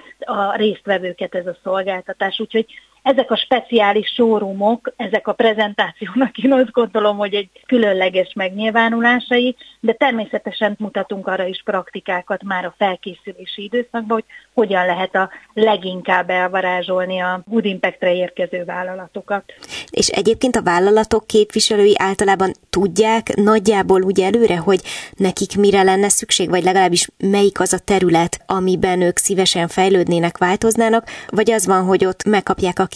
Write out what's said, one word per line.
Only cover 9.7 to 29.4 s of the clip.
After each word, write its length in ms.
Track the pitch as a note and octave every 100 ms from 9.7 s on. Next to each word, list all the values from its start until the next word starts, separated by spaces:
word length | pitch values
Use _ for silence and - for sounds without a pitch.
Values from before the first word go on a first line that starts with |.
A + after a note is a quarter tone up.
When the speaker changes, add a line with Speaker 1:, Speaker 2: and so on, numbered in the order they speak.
| _
Speaker 1:
de 120 | A3+
természetesen 840 | A3+ C#4 A#3 G#3 G#3 G#3 - G#3 G#3
mutatunk 480 | G#3 G3 F#3+ G3 F#3+
arra 200 | F#3+ F#3
is 160 | F#3+
praktikákat 800 | - F#3+ F3 G3 - F3+ - F#3+
már 220 | G3 F#3
a 100 | F3+ -
felkészülési 840 | G3+ F3+ G3 F3 - F#3 F#3 -
időszakban, 420 | G3+ A#3+ A#3+ A#3 G#3+
hogy 160 | A3 - - _
hogyan 320 | - G#3 F#3+ F3+
lehet 280 | F3 F#3
a 160 | G3 F#3+ - -
leginkább 800 | - A3 G#3 F#3 F#3 F#3 F3+ F3+
elvarázsolni 880 | F#3 F3+ F#3+ F#3 F3+ F3+ F#3 F#3 F#3
a 220 | F3+ F#3 F3+
Good 180 | A3+
Impact-re 500 | G3+ F#3 F#3 - F#3
érkező 500 | F3+ F3 - F3 F3+
vállalatokat. 800 | F3 F3 F#3 F#3+ F3 G3+ - G3+ - - - - -
Speaker 2:
És 180 | - G3+
egyébként 480 | - G3+ A3+ C4 A#3
a 60 |
vállalatok 640 | F3+ F3 G3 G#3+ A3 A3 -
képviselői 680 | G#3+ G#3 A3 - G#3 G3+ -
általában 540 | F#3+ F#3+ G3+ F#3+ F#3+ - _
tudják 640 | F3 F#3+ F3 A3 A3+ -
nagyjából 680 | - G#3 A3 G3 G3+ F3+ F#3+
úgy 180 | F#3+ F#3+
előre, 360 | F#3+ A#3 A3 F3
hogy 240 | E3 F#3+ - - - -
nekik 400 | F#3+ - G3 G3
mire 260 | G3+ G3
lenne 260 | F#3+ F#3+ G3+
szükség, 420 | - G#3+ - E3
vagy 140 | F3+
legalábbis 440 | F3 G3 F3+ F3 - -
melyik 420 | G3 G3+ G3+ -
az 120 | F#3
a 60 | F#3
terület, 640 | - G3 F3+ E3 E3+ - -
amiben 540 | F#3+ F#3 F3+ F#3 F3+
ők 160 | F3 F3
szívesen 520 | - F#3+